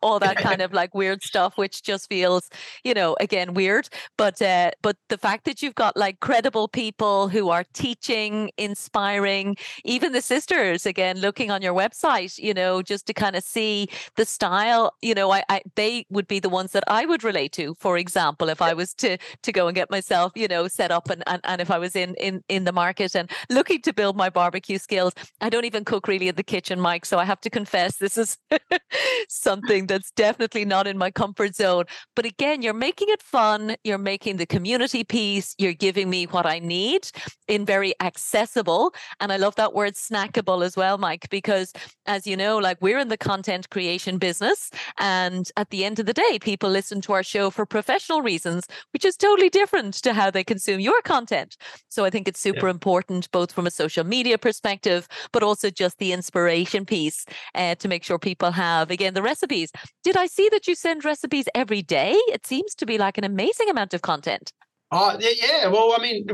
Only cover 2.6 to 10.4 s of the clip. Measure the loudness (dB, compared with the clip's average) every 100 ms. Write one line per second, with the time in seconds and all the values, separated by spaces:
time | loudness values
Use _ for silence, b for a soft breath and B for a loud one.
2.6 | B B -2 2 2 2 0 0 -2 0
3.6 | 2 2 0 B B 0 0 2 2 4
4.6 | 2 2 -2 -2 _ -2 -2 -2 -4 -6
5.6 | -6 0 0 2 -2 0 0 2 2 0
6.6 | -2 -2 -6 -2 2 2 2 0 2 0
7.6 | -2 -6 -6 -4 -4 -2 -2 -4 -6 -6
8.6 | -6 -6 -4 -2 0 0 0 0 -2 -6
9.6 | B B -4 -2 0 -2 0 -2